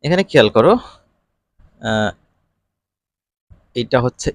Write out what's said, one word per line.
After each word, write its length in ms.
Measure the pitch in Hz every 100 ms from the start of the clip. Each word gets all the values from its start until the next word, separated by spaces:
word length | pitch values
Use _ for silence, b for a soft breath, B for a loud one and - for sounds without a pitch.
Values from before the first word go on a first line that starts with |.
এখানে 180 | 143 180
খেয়াল 240 | 190 147 107
করো, 220 | 113 135 240 B B _ _ _ _ _ _ _ _ 113
আহ, 220 | 110 104 - _ _ _ _ _ _ _ _ _ _ _ _ _ - _ -
এটা 220 | 117 131
হচ্ছে 280 | 123 - -